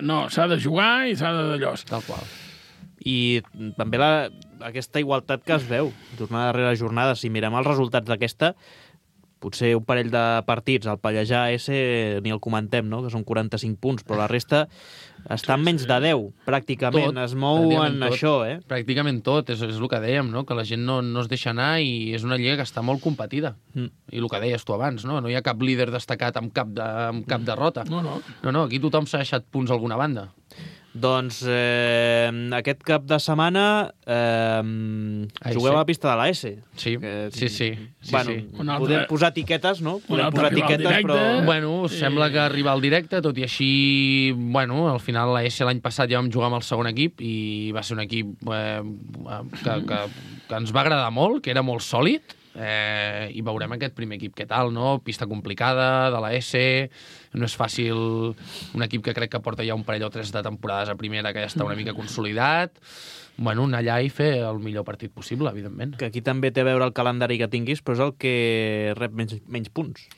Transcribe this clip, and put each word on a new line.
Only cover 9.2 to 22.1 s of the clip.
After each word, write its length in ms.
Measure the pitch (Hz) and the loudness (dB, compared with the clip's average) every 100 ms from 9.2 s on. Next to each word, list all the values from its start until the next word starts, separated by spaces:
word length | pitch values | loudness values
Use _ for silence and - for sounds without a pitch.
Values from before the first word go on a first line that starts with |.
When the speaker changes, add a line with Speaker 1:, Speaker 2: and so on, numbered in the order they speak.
| _ - | _ -12
Speaker 3:
potser 380 | 101 - 120 117 | -8 0 2 2
un 80 | 113 | 2
parell 240 | 123 120 | 0 2
de 120 | 117 117 117 110 | 2 2 2 2
partits, 400 | 117 131 127 110 | 0 2 0 0
el 80 | 101 | -2
Pallejà 460 | 110 107 107 123 120 | 0 0 2 2 2
S 180 | 120 - 139 127 120 107 101 | 0 -2 0 2 2 0 0
ni 80 | 104 | -2
el 60 | 107 | -2
comentem, 460 | 117 110 107 120 107 | -2 -2 0 -2 -2
no?, 140 | 113 | -4
que 60 | 123 | -4
són 100 | 113 | -4
quaranta-cinc 540 | 104 113 110 110 113 104 | -2 -2 0 -2 -4 -2
punts, 240 | 131 127 | -2 -2
però 160 | - 104 | -2 0
la 80 | 104 | 2
resta 380 | 120 - 147 147 - - - - - - | 0 2 2 2 -6 -20 -20 -20 -16 -6
està 240 | 117 - | -4 2
en 60 | 135 | 2
Speaker 1:
Sí, 20 | 165 | 4
Speaker 3:
menys 140 | 165 | 2
Speaker 1:
sí. 40 | 127 | 2
Speaker 3:
de 100 | 123 | 2
deu, 220 | 156 143 104 - | 4 2 0 -8
pràcticament. 680 | - 139 - 127 127 151 143 | 0 0 0 -2 2 4 2
Speaker 2:
Tot, 80 | 127 | 0
Speaker 3:
Es 140 | 123 131 | -2 0
mou 220 | 139 160 165 | 2 4 6
Speaker 2:
pràcticament 260 | 156 151 | 6 4
Speaker 3:
en 60 | 139 | 2
Speaker 2:
tot. 160 | 127 127 | 0 2
Speaker 3:
això, 160 | 156 143 113 | 2 2 2
eh? 80 | 165 - | -4 -6
Speaker 2:
Pràcticament 540 | 127 113 131 147 123 | -4 -2 0 0 0
tot, 280 | 127 147 - | 2 2 2
és, 80 | 113 | -2
és 140 | 113 110 | -4 -2
el 100 | 123 | -2
que 120 | 117 | -2
dèiem, 260 | 110 139 127 | 0 0 0
no?, 80 | 117 | -2
que 120 | 135 120 | -4 -4
la 60 | 107 | -2
gent 160 | 117 | -2
no, 140 | 120 131 | -2 -2
no 200 | 123 120 | -2 -2
es 60 | 117 | -2
deixa 200 | 127 127 | -4 -2
anar 220 | 117 139 160 | 0 2 2
i 340 | 139 120 110 | 0 -2 -4